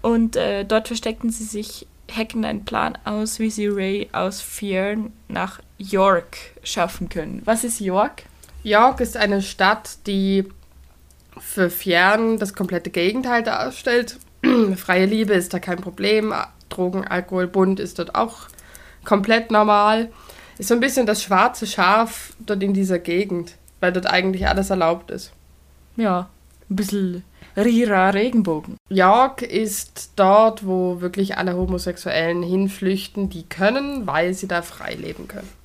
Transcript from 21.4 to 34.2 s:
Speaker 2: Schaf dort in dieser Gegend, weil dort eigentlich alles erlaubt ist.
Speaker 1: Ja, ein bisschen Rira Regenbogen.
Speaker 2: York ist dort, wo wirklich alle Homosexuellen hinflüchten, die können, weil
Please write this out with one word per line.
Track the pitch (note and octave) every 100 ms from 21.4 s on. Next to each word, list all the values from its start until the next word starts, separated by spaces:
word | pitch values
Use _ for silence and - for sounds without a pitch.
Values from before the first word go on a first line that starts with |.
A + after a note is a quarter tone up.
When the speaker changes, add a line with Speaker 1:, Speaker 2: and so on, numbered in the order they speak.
| A#3+ - G3+
Speaker 2:
Schaf | - F3+ G#3+ A3+ - - -
dort | A3+ G3+
in | G3
dieser | G3 F#3+ F3+
Gegend, | F3 F3 G3+ F3 E3+ - - _
weil | F3+
dort | F3+ F3+
eigentlich | F#3 F#3+ F#3 F#3+
alles | F#3+ G3
erlaubt | F#3+ E3 F3 -
ist. | F#3 - - _ - _ _ _ -
Speaker 1:
Ja, | G#3+ F3+ F#3 _ _ _ -
ein | G3+
bisschen | F#3+ G3+ F#3+ F3 - - - -
Rira | A#3 A#3 A#3+ G3 F#3+
Regenbogen. | G3 A#3+ A#3+ F#3+ D#3 - - _
Speaker 2:
York | F#3+ F#3 A3 C4+ C4
ist | A#3+ G3+ G#3+ G3+ - - -
dort, | - F#3+ G3+ A3 A3
wo | F#3+ F#3 F3+ F3
wirklich | F3+ F#3+ F#3+ -
alle | F3+
Homosexuellen | F3+ F#3 F3+ F3+ F3 - D#3+ E3 F3
hinflüchten, | F3 F#3 G3 G3 F#3+ G3 - - F#3+
die | F#3
können, | - - G3 C4 C#4+ C#4 G3+
weil | D3